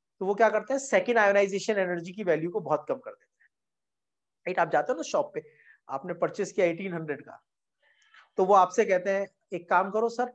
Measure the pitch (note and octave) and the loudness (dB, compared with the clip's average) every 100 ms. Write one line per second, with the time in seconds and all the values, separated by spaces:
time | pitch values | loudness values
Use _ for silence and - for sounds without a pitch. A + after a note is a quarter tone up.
0 | _ - F#3+ G3+ A3 G#3 G3+ C4+ - G3 | _ -8 -4 4 4 2 -2 -4 0 0
1 | A#3 A#3 G3+ G3+ G3+ F#3+ G#3 G3+ F3+ F3 | 2 2 4 4 2 0 -2 -2 0 -4
2 | E3+ F#3 F#3 D#3 E3+ G3+ D3 D3+ - B2+ | -8 -8 -2 0 0 -4 -2 -2 -2 -8
3 | A2 G2+ _ _ _ _ _ _ _ _ | -8 -18 _ _ _ _ _ _ _ _
4 | _ _ _ _ F3 F3+ E3+ D3+ D#3 C#4+ | _ _ _ _ -6 -2 0 0 0 -4
5 | - E3+ C#3 D#3 - _ _ _ - C3+ | -2 -2 -2 -6 -12 _ _ _ -10 -10
6 | F3+ E3+ E3 E3 F#3+ - F3 E3+ F#3+ E3+ | -8 -4 -4 -2 -6 0 0 0 -6 -8
7 | D#3 C#3+ - - _ _ _ _ _ _ | -8 -10 -10 -20 _ _ _ _ _ _
8 | _ - _ - F#3+ G3+ F3+ A#3 G3 F3+ | _ -20 _ -2 6 6 6 2 2 2
9 | G3 G3 G3 _ - F3 F3 F3+ G3 G#3+ | 0 -4 -4 _ -12 -10 0 0 2 -2
10 | A#3 A3+ B3 | -2 -2 -6